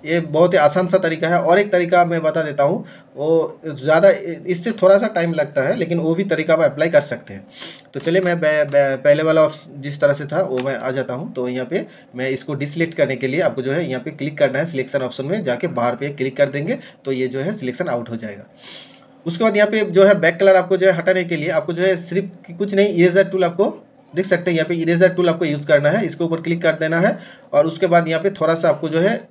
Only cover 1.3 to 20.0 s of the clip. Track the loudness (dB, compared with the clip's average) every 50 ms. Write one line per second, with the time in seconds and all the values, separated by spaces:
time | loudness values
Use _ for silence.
1.3 | 0 2 4 4 4 4 4 2 2 0 2 2 4 4 4 4 0 -2 -2 0
2.3 | -2 0 -4 -4 -2 0 0 0 0 -2 -6 -12 -20 -20 -20 _ _ -6 0 2
3.3 | 2 2 2 -2 -6 -12 -12 -12 -12 -6 0 2 4 6 6 6 4 4 -2 -10
4.3 | -12 -10 -4 -4 -4 -4 -4 -6 -4 2 6 6 6 6 4 0 -2 -2 -2 -2
5.3 | 0 -2 -2 -2 -2 -2 -2 0 -2 -2 -2 -2 -2 -2 0 -2 -2 -2 -2 -2
6.3 | -2 -2 2 0 2 2 2 0 0 0 -2 2 2 2 2 2 -10 -12 -12 -16
7.3 | -18 -18 -18 -20 -20 -18 -18 -18 -18 -20 -20 _ -14 -6 -4 0 0 0 0 0
8.3 | -2 0 0 0 0 0 -2 2 2 2 2 2 0 0 2 2 2 4 4 2
9.3 | 4 4 4 2 0 -8 -18 -20 -18 -14 -12 -12 -4 0 0 0 2 0 -4 -6
10.3 | -4 -4 -2 -2 -4 -4 -4 -4 -6 -4 -4 -4 -4 -4 -4 -6 -6 -8 -8 -10
11.3 | -8 -6 -6 -6 -4 -6 -6 -4 -6 -6 -6 -8 -16 -20 -20 _ -10 -8 -4 -4
12.3 | -4 -6 -6 -8 -6 -6 -6 -8 -4 -4 -4 -4 0 -2 -2 -2 0 -4 -4 -4
13.3 | -2 0 -2 -2 -2 -4 -4 -2 -2 -2 -2 -4 -6 -6 -8 -10 -10 -8 -8 -8
14.3 | -2 0 0 0 0 -2 -4 -4 -4 -6 -6 -4 -4 -4 -4 -4 -6 -8 -6 -4
15.3 | -4 -4 -2 -4 -4 -2 -4 -6 -2 -2 -2 -2 -2 -4 -6 -8 -6 -4 -6 -6
16.3 | 0 0 0 0 0 -6 -4 -4 -6 -6 -8 -18 -20 _ _ -6 -4 -4 -4 -4
17.3 | -4 -4 -6 -6 -6 -6 -8 -8 -6 -6 -4 -4 -4 -6 -6 -8 -10 -10 -10 -12
18.3 | -14 -14 -18 _ _ _ -20 -20 -20 -20 -20 -20 -20 _ _ _ _ _ _ -8
19.3 | -4 0 0 2 4 4 2 2 2 -2 -2 0 4 6